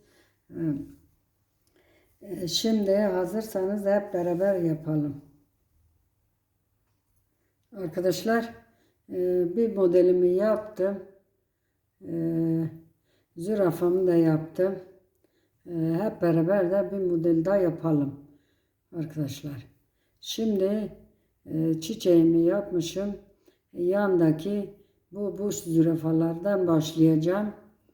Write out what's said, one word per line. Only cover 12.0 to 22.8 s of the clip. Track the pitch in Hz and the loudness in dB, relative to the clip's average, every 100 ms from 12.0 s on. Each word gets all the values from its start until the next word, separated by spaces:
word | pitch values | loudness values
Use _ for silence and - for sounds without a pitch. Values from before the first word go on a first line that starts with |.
| 185 | -8
E, | 165 165 165 165 165 160 - - _ _ _ _ 170 | -4 -2 0 0 0 -2 -8 -20 _ _ _ _ -12
zürafamı | 185 208 175 160 175 185 180 | -4 0 0 2 0 2 4
da | |
yaptım. | 170 160 156 156 - 190 185 - - _ _ _ _ _ _ 175 | 4 4 2 -2 -2 -2 -2 -12 -20 _ _ _ _ _ _ -8
E, | 165 165 165 | -2 0 0
hep | 214 - | -2 0
beraber | 170 165 165 202 175 | 2 2 2 2 2
de | 196 185 | 0 -2
bir | 196 | -2
model | 185 170 170 165 | -2 0 2 2
daha | 175 202 | 2 2
yapalım | 175 156 160 147 139 - - _ _ _ _ _ _ 170 | 2 0 0 0 0 -6 -20 _ _ _ _ _ _ -10
arkadaşlar. | 151 156 139 - 147 127 - _ _ _ _ _ | -8 -6 -6 -8 -12 -14 -16 _ _ _ _ _
Şimdi, | - - 226 196 190 214 190 - - _ _ _ - | -12 -4 -2 0 0 -2 -6 -12 -20 _ _ _ -8
e, | 160 160 160 | -2 -2 -2
çiçeğimi | 160 220 185 170 165 165 | -4 -2 4 6 6 4
yapmışım. | 170 202 202 180 | 2 0 -2 -4